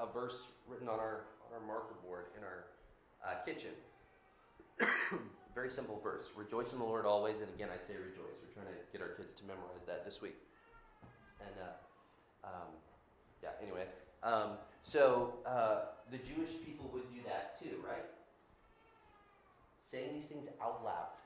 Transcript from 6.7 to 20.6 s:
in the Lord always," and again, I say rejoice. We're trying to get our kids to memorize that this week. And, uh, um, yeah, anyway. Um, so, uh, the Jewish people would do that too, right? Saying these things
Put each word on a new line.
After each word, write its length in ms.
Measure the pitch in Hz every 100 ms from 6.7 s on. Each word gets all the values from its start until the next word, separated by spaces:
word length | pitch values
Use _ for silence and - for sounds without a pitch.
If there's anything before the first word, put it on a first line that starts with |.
in 60 | 127
the 60 |
Lord 200 | 117 113
always," 360 | 104 104 104 110
and 100 | 104
again, 140 | 92 101
I 40 | 90
say 200 | - 95
rejoice. 420 | 92 92 85 -
We're 140 | -
trying 180 | - 95
to 80 | 90 -
get 100 | 101
our 120 | 90
kids 200 | - 95
to 100 | -
memorize 400 | 98 95 90 90 85
that 180 | 87
this 160 | 101 -
week. 160 | 101 - - - - - - - - - - -
And, 140 | 104 98
uh, 840 | 90 - - - - - - - 101
um, 220 | 90 85 80 - - - - - -
yeah, 80 | - -
anyway. 260 | 104 90 92 - - -
Um, 360 | 113 113 104 104 - -
so, 520 | - 151 135 123 120 - 120
uh, 400 | 127 113 104 - - 120
the 80 | 127
Jewish 320 | 131 156 165 -
people 240 | - - 131
would 200 | 123 123
do 80 | 120 117
that 320 | - - -
too, 240 | - - -
right? 180 | - - - - - - - - - - - - - - - - - - - -
Saying 240 | 127 131
these 120 | 147 147
things 220 | 147 - -